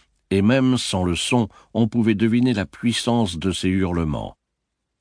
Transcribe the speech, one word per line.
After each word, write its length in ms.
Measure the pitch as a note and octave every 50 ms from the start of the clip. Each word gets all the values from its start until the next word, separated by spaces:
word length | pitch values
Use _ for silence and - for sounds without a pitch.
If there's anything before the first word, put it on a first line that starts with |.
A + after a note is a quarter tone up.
| _ _ _ _ _ -
et 120 | F#2+ G2
même 360 | G2 A2 B2+ C3+ C3 C3 B2+
sans 260 | A#2+ - - - F#2+ F2+
le 120 | F2+ F2
son, 340 | - - - C3 A#2+ A2 G2 - - - _ -
on 140 | G#2 A#2
pouvait 280 | G#2+ - A#2+ G#2+ A2+ A2
deviner 380 | F#2+ A2+ A2+ A2+ A#2+ B2 B2+ A#2+
la 120 | G#2 F#2+
puissance 720 | - - - - A#2+ A2 - - A#2+ A#2 A#2+ A2+ F#2 F2
de 140 | D#2+ E2+ F#2+
ses 180 | F2 - - F#2
hurlements. 640 | F#2 F#2+ F#2+ F2 F2 E2+ E2 D#2 C#2 A1+ G#1 G1+ - _ _ _ _ _ _ _ _ _ _ _ _ _